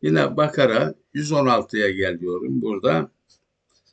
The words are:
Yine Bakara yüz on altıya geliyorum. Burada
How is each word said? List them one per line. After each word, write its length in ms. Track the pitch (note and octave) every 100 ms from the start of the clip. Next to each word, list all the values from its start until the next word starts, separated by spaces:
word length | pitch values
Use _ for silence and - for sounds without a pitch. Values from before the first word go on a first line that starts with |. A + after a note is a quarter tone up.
Yine 340 | - D#3 C#3+ C#3
Bakara 580 | D3+ D3+ B2+ A2+ D3+ - _
yüz 180 | C#3+ D3
on 140 | D3 C3+
altıya 440 | A2+ - A2 G2+
geliyorum. 720 | F#2+ F#2 F2 F2+ F2 C3 C3
Burada 480 | A2 G2 E2+ D#2+ D2 _ _ _ _ _ _ _ _